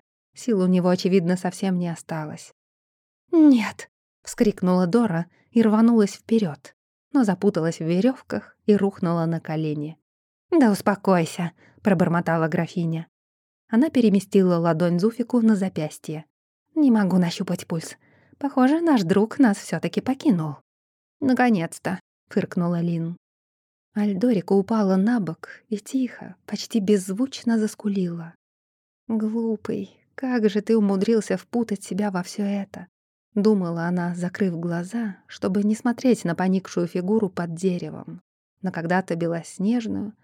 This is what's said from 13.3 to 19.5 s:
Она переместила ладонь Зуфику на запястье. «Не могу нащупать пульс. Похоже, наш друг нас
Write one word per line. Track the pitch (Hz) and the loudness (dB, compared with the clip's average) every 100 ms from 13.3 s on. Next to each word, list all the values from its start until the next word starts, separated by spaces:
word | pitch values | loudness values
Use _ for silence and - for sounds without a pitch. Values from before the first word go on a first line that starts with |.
| _ _ _ _ | _ _ _ _
Она | 226 311 | 2 2
переместила | 269 226 196 - 196 185 175 | 4 4 2 2 2 4 2
ладонь | 170 165 175 175 | 2 2 2 2
Зуфику | 214 233 240 247 | 0 -2 -2 2
на | 226 | 4
запястье. | 208 190 170 156 - - 156 - _ _ _ _ | 2 0 -4 -8 -10 -10 -10 -12 _ _ _ _
«Не | 320 285 | 0 4
могу | 220 196 185 | 4 4 2
нащупать | 175 - 185 175 - | 2 -2 -6 -6 -6
пульс. | 170 - - _ _ _ _ | -8 -8 -18 _ _ _ _
Похоже, | 277 269 254 320 | -4 2 2 4
наш | 339 262 | 4 2
друг | 170 196 220 - | 4 2 2 4
нас | 254 | 2